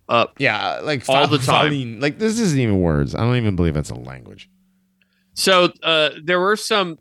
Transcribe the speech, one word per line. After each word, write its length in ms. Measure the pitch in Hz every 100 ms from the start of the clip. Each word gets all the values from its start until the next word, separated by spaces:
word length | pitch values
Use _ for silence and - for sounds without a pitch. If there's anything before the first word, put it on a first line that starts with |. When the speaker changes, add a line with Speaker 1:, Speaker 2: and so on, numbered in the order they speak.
| -
Speaker 1:
up 260 | 117 110 -
Speaker 2:
Yeah, 400 | 135 107 98 64
like 280 | 117 143 -
Speaker 1:
all 180 | 135 147
the 120 | 147
time. 340 | 131 131 151
Speaker 2:
Fafalin. 280 | 143 120 113
Like, 180 | 147 143
this 180 | 220 220
isn't 200 | 202 135
even 220 | 117 95
words. 320 | 85 73 67
I 40 | -
don't 160 | 113 123
even 200 | 107 90
believe 180 | 85
that's 160 | 76 71
a 60 | 57
language. 520 | 64 65 98 98 - _ _ _ _ _ _ _ _
Speaker 1:
So, 380 | - 190 185 175 -
uh, 280 | 165 160 151 131
there 160 | 156 180
were 160 | 190
some, 400 | 208 - 214 180 165